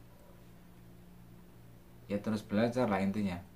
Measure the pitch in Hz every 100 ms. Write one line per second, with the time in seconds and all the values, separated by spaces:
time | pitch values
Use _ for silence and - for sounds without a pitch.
0 | - - - - - - - - - -
1 | - - - - - - - - - -
2 | - 101 - 107 - 101 117 123 117 98
3 | 98 104 98 90 -